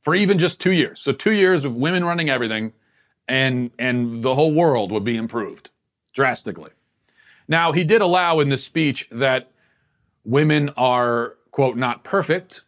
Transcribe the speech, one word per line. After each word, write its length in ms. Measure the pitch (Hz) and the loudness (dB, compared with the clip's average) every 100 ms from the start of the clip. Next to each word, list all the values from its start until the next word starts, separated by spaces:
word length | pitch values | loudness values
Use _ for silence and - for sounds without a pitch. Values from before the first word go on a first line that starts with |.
For 140 | - | 0
even 240 | 180 202 190 | 0 2 2
just 240 | 175 - | 2 0
two 100 | 180 | 0
years. 260 | 185 127 - | 2 0 -2
So 140 | - | -4
two 200 | 131 - | -2 0
years 340 | 214 185 180 139 | 2 4 2 -2
of 100 | 120 | -2
women 280 | 147 180 | -2 0
running 260 | 175 170 156 | 0 -2 -2
everything, 420 | 131 120 110 110 - _ _ _ _ - | -2 -2 -4 -6 -10 _ _ _ _ -4
and, 420 | 131 135 127 123 _ | 0 0 0 -4 _
and 440 | 127 123 120 117 | -4 -2 -2 -2
the 120 | 120 | -2
whole 200 | 131 160 | 2 2
world 360 | 151 170 127 101 | 2 2 2 0
would 140 | 107 | -2
be 140 | 101 113 | -2 -4
improved 500 | 113 117 98 - - _ _ _ _ | -4 -6 -8 -12 -20 _ _ _ _
drastically. 560 | - 135 117 - 82 76 _ _ _ _ _ _ _ _ | 0 0 0 -8 -12 -16 _ _ _ _ _ _ _ _
Now, 260 | 160 170 | 0 2
he 120 | 156 | 0
did 160 | 170 220 | 2 4
allow 400 | 196 180 175 160 | 4 2 2 2
in 80 | 143 | 2
this 160 | 135 | -2
speech 440 | - 156 151 127 - | -4 -2 -2 -4 -10
that 400 | 117 139 131 123 _ _ _ _ _ _ _ | -2 0 0 -4 _ _ _ _ _ _ _
women 460 | 110 127 151 151 123 | -2 2 4 2 0
are, 600 | - 127 123 120 117 117 - _ | 0 0 2 0 0 -4 -10 _
quote, 260 | - 135 117 | -2 -2 0
"not 260 | 127 117 | -4 -6
perfect." 600 | - 196 180 180 185 - | -4 -4 0 -4 -4 -20